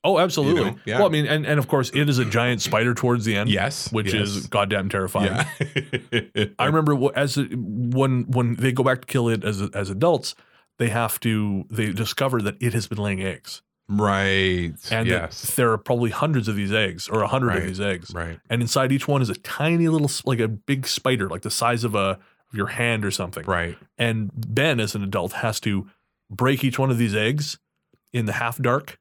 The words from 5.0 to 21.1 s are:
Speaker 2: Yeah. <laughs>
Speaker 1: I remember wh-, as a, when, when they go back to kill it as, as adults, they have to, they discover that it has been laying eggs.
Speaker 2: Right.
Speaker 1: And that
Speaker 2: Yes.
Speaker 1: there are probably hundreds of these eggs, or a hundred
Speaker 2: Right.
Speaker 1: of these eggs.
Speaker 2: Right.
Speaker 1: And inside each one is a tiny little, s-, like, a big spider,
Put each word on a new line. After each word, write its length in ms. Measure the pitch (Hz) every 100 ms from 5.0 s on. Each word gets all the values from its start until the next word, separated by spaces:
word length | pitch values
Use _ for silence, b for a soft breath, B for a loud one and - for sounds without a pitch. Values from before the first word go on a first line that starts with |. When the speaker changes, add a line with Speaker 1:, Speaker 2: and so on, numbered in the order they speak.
| 95 101 101 95 151 -
Speaker 2:
Yeah. 840 | - 123 - 127 - 117 - 107 101
<laughs> 60 | -
Speaker 1:
I 60 | 131
remember 280 | 160 151 139
wh-, 180 | 135 131
as 200 | 139 143
a, 80 |
when, 800 | 127 127 101 107 120 127 135 127 -
when 240 | 127 120 110
they 160 | 131
go 100 | 127
back 200 | 131 127
to 40 | -
kill 220 | 135 117
it 160 | 110
as, 180 | 104 98 101
as 160 | 101 98
adults, 440 | 98 165 147 - - b b b _
they 100 | 117
have 320 | 113 113 -
to, 440 | 120 110 104 98 -
they 220 | 110 107
discover 480 | 98 110 - 131 123
that 140 | 101 98
it 120 | 120
has 140 | 107 98
been 100 | 104
laying 240 | 104 95
eggs. 400 | 95 87 - - _ _ - 101
Speaker 2:
Right. 760 | 104 98 98 95 95 90 85 76 -
Speaker 1:
And 160 | 110 113
that 0 |
Speaker 2:
Yes. 480 | 90 82 - - -
Speaker 1:
there 140 | 120
are 60 | 110
probably 320 | - 120 117
hundreds 380 | - 151 143 107
of 80 | 101
these 160 | 98
eggs, 360 | 107 101 82 -
or 140 | 110
a 60 | 101
hundred 200 | 131 123
Speaker 2:
Right. 100 | 87
Speaker 1:
of 80 | 90
these 140 | 92
eggs. 300 | 101 90 85
Speaker 2:
Right. 240 | 87 82 82 _
Speaker 1:
And 140 | 117
inside 300 | 120 139 131
each 140 | 135 -
one 140 | 139
is 80 | 120
a 40 |
tiny 540 | - - - 151 170 165
little, 180 | 160 143
s-, 140 | -
like, 160 | - 117
a 80 | 110
big 380 | 107 - 135 123
spider, 420 | - 135